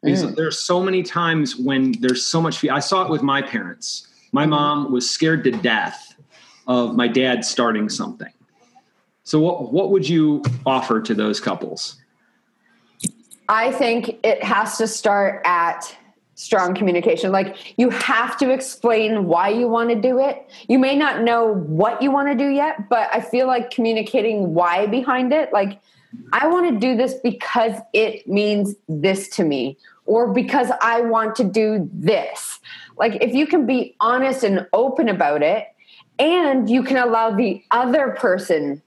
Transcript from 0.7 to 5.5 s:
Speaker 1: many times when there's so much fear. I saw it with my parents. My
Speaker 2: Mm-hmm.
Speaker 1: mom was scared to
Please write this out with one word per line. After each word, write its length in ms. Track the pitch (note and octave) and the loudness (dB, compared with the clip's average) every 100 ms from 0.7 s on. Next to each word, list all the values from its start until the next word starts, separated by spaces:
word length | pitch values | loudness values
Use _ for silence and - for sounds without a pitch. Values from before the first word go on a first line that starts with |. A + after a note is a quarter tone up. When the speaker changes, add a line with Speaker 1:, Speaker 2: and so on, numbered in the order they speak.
| F3+ | 0
Speaker 1:
many 180 | F#3+ F#3 | 2 0
times 520 | F3+ E3+ E3+ D#3+ C#3+ - | -2 -2 0 0 0 -2
when 380 | B2+ C3+ C3 A2+ | -2 2 2 0
there's 240 | B2 B2 - | 0 0 0
so 160 | E3 | 0
much 160 | E3 - | 0 -2
fear. 160 | D3 | -2
I 60 | C3+ | -2
saw 240 | C#3 F#3+ F3+ | 0 0 0
it 40 | |
with 100 | D3+ | 0
my 180 | C#3 C#3 | 0 0
parents. 640 | C#3 A#2 F2+ F2 - - - _ _ | -2 -6 -8 -12 -12 -12 -14 _ _
My 80 | C#3 | 0
Speaker 2:
Mm-hmm. 60 | D3+ | 2
Speaker 1:
mom 420 | D3+ D3 D3 C#3 | 2 2 0 0
was 180 | B2 B2 | -2 -2
scared 340 | - D#3+ D#3+ | 0 0 2
to 60 | B2+ | 0